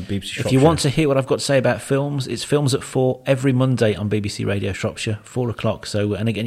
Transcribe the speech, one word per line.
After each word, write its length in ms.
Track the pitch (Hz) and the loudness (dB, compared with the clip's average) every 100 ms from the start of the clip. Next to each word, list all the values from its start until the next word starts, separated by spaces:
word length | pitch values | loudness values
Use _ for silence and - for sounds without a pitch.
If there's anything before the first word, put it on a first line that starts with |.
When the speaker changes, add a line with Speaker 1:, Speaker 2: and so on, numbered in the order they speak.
| 90 | -4
Speaker 1:
B 120 | 98 | -6
B 60 | - | -6
C 20 | |
Speaker 2:
If 80 | - | -6
you 60 | |
Speaker 1:
Shropshire? 160 | - 131 | 2 6
Speaker 2:
want 180 | 151 160 | 6 4
to 80 | 143 | 2
hear 180 | 160 147 | 2 2
what 80 | 135 | 2
I've 100 | 131 | 0
got 120 | 127 | -2
to 60 | - | 2
say 120 | 135 | 2
about 240 | 123 110 | 2 -2
films, 440 | - 139 143 143 127 | -2 -2 0 -4 -4
it's 180 | 117 - | -6 -2
Films 280 | 147 139 | 0 2
at 100 | 143 | 0
Four 380 | - 135 131 123 - | -2 0 0 0 -2
every 260 | 135 139 | 0 2
Monday 440 | 127 131 123 113 90 | 2 2 4 2 2
on 120 | 104 | -2
B 140 | 110 | -2
B 80 | 101 | -2
C 160 | - 107 | -4 -2
Radio 260 | 101 101 | -2 -2
Shropshire, 480 | 92 110 - 113 107 | -4 -4 -4 -4 -6
four 260 | - 127 120 | -6 -4 -4
o'clock. 360 | - 110 92 - | -2 -4 -4 -4
So, 260 | 104 104 | -2 -2
and 160 | 95 113 | 0 -2
again, 160 | 101 | -2